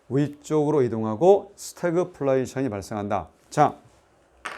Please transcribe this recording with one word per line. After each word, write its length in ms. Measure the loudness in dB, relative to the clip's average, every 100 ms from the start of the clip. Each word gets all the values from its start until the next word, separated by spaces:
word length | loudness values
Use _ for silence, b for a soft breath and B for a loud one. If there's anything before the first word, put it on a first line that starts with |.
| b
위쪽으로 720 | -2 -2 -4 -2 0 2 2
이동하고 680 | 2 0 -4 2 4 4 2 -16
스태그플레이션이 1120 | -18 -6 -2 -2 -4 -4 0 0 0 -4 -4
발생한다. 600 | -4 -8 -6 -4 -4 -6 _ -4
자, 280 | 2 2 0 -18 _ _ _ _ _ -16